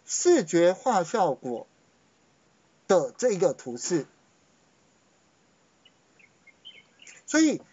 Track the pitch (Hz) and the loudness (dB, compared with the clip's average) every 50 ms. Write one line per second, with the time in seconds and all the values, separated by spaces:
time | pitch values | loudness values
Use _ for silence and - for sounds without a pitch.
0 | _ - - - - 349 349 285 185 160 - 170 170 175 185 180 - 262 233 185 | _ -10 -8 -2 2 4 4 4 2 2 2 2 4 4 2 0 0 0 0 0
1 | 170 - - 220 185 160 131 - - 127 120 113 - - _ _ _ _ _ _ | 0 -2 -2 0 0 0 -2 -4 -6 -10 -10 -10 -10 -14 _ _ _ _ _ _
2 | _ _ _ _ _ _ _ _ _ _ _ _ _ _ _ _ _ - 196 175 | _ _ _ _ _ _ _ _ _ _ _ _ _ _ _ _ _ 0 2 2
3 | 143 123 - - 240 254 202 175 196 160 131 - - 131 117 123 - - 180 151 | 0 -2 -4 -4 -2 -2 0 0 0 0 -2 -4 -10 -12 -12 -10 -6 -4 -4 -4
4 | 131 - _ _ _ _ _ _ _ _ _ _ _ _ _ _ _ _ _ _ | -4 -6 _ _ _ _ _ _ _ _ _ _ _ _ _ _ _ _ _ _
5 | _ _ _ _ _ _ _ _ _ _ _ _ _ _ _ _ _ _ _ _ | _ _ _ _ _ _ _ _ _ _ _ _ _ _ _ _ _ _ _ _
6 | _ _ _ _ _ _ _ _ _ _ _ _ - 294 - - - _ _ _ | _ _ _ _ _ _ _ _ _ _ _ _ -20 -20 -20 -20 -20 _ _ _
7 | - - - - - - - 311 320 302 220 - - _ | -20 -20 -20 -20 -8 -2 0 2 2 2 0 -2 -6 _